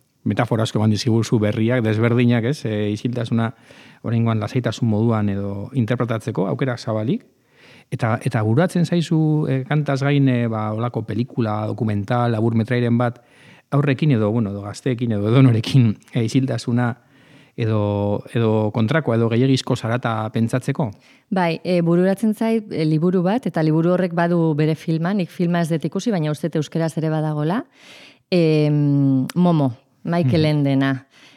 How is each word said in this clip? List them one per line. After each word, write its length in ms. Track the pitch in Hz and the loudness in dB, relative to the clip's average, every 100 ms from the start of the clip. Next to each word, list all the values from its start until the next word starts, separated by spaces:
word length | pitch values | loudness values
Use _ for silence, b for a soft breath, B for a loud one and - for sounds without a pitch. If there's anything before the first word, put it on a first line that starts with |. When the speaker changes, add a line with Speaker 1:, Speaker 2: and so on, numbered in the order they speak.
| _ _ | _ _
Speaker 1:
metafora 400 | 113 104 120 113 | -4 -2 0 0
asko 160 | 110 110 | -2 0
eman 100 | 107 | 0
dizkiguzu 480 | 104 - 113 107 117 | 0 0 0 2 0
berriak, 440 | 104 104 113 127 | 0 0 0 0
desberdinak, 600 | 110 107 117 120 120 120 113 | 0 2 2 2 2 2 0
ez? 200 | 151 117 | -4 -4
Eh, 240 | 104 104 | -4 -4
isiltasuna 640 | 107 123 120 113 117 113 - B B B B | -4 -6 -6 -2 -2 -2 -6 B B B B
oraingoan 380 | - 117 117 110 | -4 0 0 0
lasaitasun 480 | 117 131 120 - 117 | -2 -2 -4 -2 0
moduan 400 | 104 117 110 101 | 2 2 0 0
edo 400 | 98 101 101 104 | -2 -6 -8 -6
interpretatzeko, 760 | 135 110 123 117 113 117 131 185 | -2 -2 -2 -2 -4 -4 -4 -4
aukera 300 | 135 135 117 | -2 -4 -4
zabalik. 480 | - 110 110 220 - _ B B B B B | -6 -4 -2 -4 -6 _ B B B B B
Eta, 280 | - 113 110 | -4 -2 0
eta 180 | - 113 | -2 -2
bururatzen 420 | 107 117 180 175 165 | 2 2 2 0 0
zaizu, 600 | 175 156 160 156 151 156 | 0 0 0 2 0 0
eh, 140 | 135 131 | -4 -2
kantaz 340 | 151 147 139 | -2 0 0
gain, 260 | 139 143 135 | 2 2 4
eh, 180 | 123 117 | 2 0
ba, 240 | 110 107 | -2 -4
holako 300 | 107 120 120 110 | -4 -4 -4 -4
pelikula, 600 | 104 127 - 113 107 107 | -4 -4 -2 -2 -2 -4
dokumental, 640 | 107 107 101 101 123 120 | -2 -2 -2 0 0 0
labur 240 | 110 117 113 | 0 0 0
metrairen 420 | 110 123 120 120 | 0 0 2 2
bat, 240 | 120 120 B B B B B | 0 -4 B B B B B
aurrekin 400 | 143 143 127 156 | 0 2 2 2
edo, 200 | 117 104 | 2 2
bueno, 180 | 117 101 | 0 -2
edo 120 | 101 | -4
gazteekin 480 | 101 107 131 120 120 | -10 -6 -4 -2 -2
edo 160 | 104 104 | 0 4
edonorekin, 680 | 127 135 110 - 135 117 98 - | 6 6 4 2 4 4 2 -4
eh, 100 | 127 | -4
isiltasuna 760 | 110 135 131 120 - 120 123 - b b b b b - | 0 0 0 -4 -2 0 0 -4 b b b b b -4
edo, 680 | 110 110 104 101 101 104 - | 0 0 0 0 0 -2 -4
edo 380 | 120 110 110 107 | 0 2 2 0
kontrakoa 440 | 117 110 156 139 113 | 0 0 0 0 0
edo 100 | 113 | 2
gehiegizko 460 | 113 135 127 - 123 | 2 2 2 0 -4
zarata 540 | 113 120 120 110 110 | -2 -4 -2 -4 -4
pentsatzeko? 600 | 113 113 131 131 139 127 - b b b | -2 -2 -2 -4 -4 -4 -6 b b b
Speaker 2:
Bai, 300 | 190 175 160 | -2 -2 -2
e, 180 | - 180 | -2 0
bururatzen 520 | 165 170 185 196 220 | 2 2 2 0 -2
zait, 380 | 208 226 226 214 | 0 -2 -2 -4
e, 140 | - 156 | -2 0
liburu 360 | 156 175 185 | 0 0 0
bat, 240 | 175 233 196 | 0 -2 -2
eta 160 | 165 | -2
liburu 300 | 156 156 165 | 0 2 2
horrek 220 | 180 180 170 | 2 0 0
badu 400 | 170 175 160 147 | 0 2 2 2
bere 200 | 156 160 | 0 0
filma, 380 | - 160 165 | -2 -2 -2
nik 160 | 208 165 | -2 -4
filma 300 | - 175 175 | -2 -2 0
ez 80 | 165 | 0
dut 140 | 165 160 | -2 -4
ikusi, 240 | 196 240 | -4 -2
baina 220 | 190 151 | -2 -2
uste 160 | 147 165 | -2 -2
dut 80 | 160 | -2
euskeraz 420 | 147 165 165 160 | -2 -2 -2 -2
ere 120 | 160 | -2
badagola. 560 | 156 156 151 151 214 - B B B B B - | -2 -2 -2 -2 -2 -6 B B B B B -2
Em, 960 | 185 160 156 151 151 147 143 139 135 131 170 | 2 4 4 4 2 4 4 4 2 0 2
Momo, 380 | 180 165 135 117 _ _ | 2 4 0 -4 _ _
Michael 380 | - 170 143 165 | -4 0 2 2
Speaker 1:
Mhm. 80 | 156 151 | 2 2
Speaker 2:
Endena. 480 | 139 135 135 135 - b b | 2 2 0 -2 -8 b b